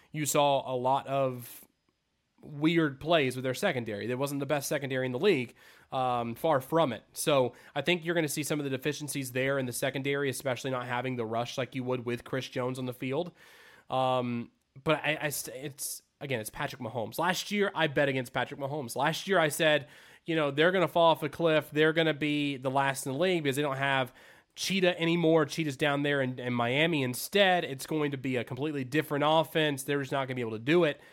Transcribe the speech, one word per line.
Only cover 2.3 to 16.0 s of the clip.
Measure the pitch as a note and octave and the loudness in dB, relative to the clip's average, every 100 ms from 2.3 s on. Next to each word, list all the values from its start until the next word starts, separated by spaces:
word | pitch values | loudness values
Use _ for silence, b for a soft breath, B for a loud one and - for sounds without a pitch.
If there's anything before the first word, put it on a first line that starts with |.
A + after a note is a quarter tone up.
| _ | _
weird | - C#3+ D#3+ E3+ D3+ C3+ | -16 0 2 4 2 0
plays | D#3 E3+ C3 B2+ | 2 2 2 0
with | |
their | C3 | -4
secondary. | B2 G3 C3 A2+ G2+ G#2+ | -2 -2 -2 -4 -4 -4
There | B2 | -2
wasn't | C#3 C#3+ | -2 -4
the | C#3 | -2
best | D3 - | -2 -2
secondary | D3+ C3+ C3 | -4 -2 -2
in | B2+ | -2
the | B2 | 0
league, | G3+ D3 A#2+ - B B B | 2 2 0 -10 B B B
um, | C3+ B2+ B2 A#2 | -2 0 0 -2
far | A2+ E3 C#3 | -2 2 2
from | - E3 D3 | 2 2 2
it. | G#2 - | -2 -10
So | - D#3+ C#3 B2 - B | -4 2 2 2 -2 B
I | C#3 | -4
think | C#3 E3+ E3 | -2 -2 0
you're | |
gonna | E3+ D3+ | 0 0
see | D#3 | -2
some | C#3 D3+ | -4 -2
of | |
the | C#3+ | -4
deficiencies | C3 D3+ C#3+ D3 D3 B2+ | -4 -4 -6 -6 -6 -4
there | B2+ C3+ C#3 | -2 0 0
in | B2 | -2
the | |
secondary, | - C#3 C#3 C3+ C#3 C#3 | -4 -4 -2 -2 -2 -2
especially | A#2 C3+ A#2+ C3+ | -4 -4 -4 -4
not | B2+ B2 | -4 -2
having | B2 C3 B2 | -4 -2 -4
the | A2 | -4
rush | A2+ A#2+ - | -4 -4 -6
like | A#2+ | -6
you | C3 | -4
would | B2+ B2+ A#2+ | -4 -4 -2
with | A#2+ | -6
Chris | - C3+ - | -4 -6 -4
Jones | C3 B2 C3 | -4 -4 -4
on | B2+ | -6
the | |
field. | A#2+ C3 C#3 F3 - B B B B B | -6 -4 -4 -6 -10 B B B B B
Um, | C3 B2+ B2+ B2 A#2+ - _ _ C3+ | 0 2 2 0 -4 -6 _ _ -6
but | D#3+ D3+ | -2 0
I, | C#3+ D3+ | 0 -2
I | D3 | -4
st-, | - - B2 | -6 -8 -10
it's, | C#3 C3+ - - | -12 -8 -10 -10